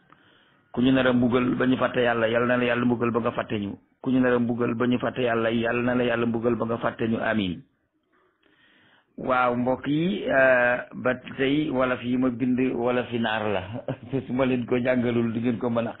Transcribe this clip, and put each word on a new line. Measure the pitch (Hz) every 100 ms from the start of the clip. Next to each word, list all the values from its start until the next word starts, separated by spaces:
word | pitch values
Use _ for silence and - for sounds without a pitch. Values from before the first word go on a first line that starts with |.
| _ _ _ _ _ _ _
Ku | -
ñu | 127
nar | 131 127
a |
mbugal | 123 123 127 123
ba | 127 127
ñu | 123
fàtte | 123 127
Yàlla, | 120 117 110
Yal | 117 120
na | 123
Yàlla | 123 120
mbugal | 120 117 117
ba | 117
nga | 117
fàtte | 120 101 110
ñu. | 101 - _ _
Ku | 131
ñu | 127
nar | 127
a | 123
mbugal | 120 120 120
ba | 117 123
ñu | 123
fàtte | 123 120
Yàlla, | 123 117 113
Yal | 117 117 120
na | 123
la | 123
Yàlla | 120 117 120
mbugal | 113 120 113
ba | 113
nga | 117
fàtte | 123 - 113
ñu. | 113
Amiin. | 113 110 95 80 - _ _ _ _ _ _ _ _ _ _ _ _ _ _ -
Waaw, | 131 127 123 123
mbokk | 123 127 135
yi, | 151 175 202
euh, | 127 135 131 127 123 123 -
ba | 127 120 123 - -
tey | 135 147 151
wolof | 127 127 123
yi | 120 127
ma | 131
bind | 117 127 123 127
wolof | 117 120 123 120
yi | 117
naar | 113 110 107
la. | 95 92 120 - 135 -
<laughs> | 135 -
Su |
ma | 127 127
leen | 127
ko | 110 123
jàngalul, | 127 127 120 120 117
du | 113
ngeen | 120 113
ko | 123
mën | 117 113
a | -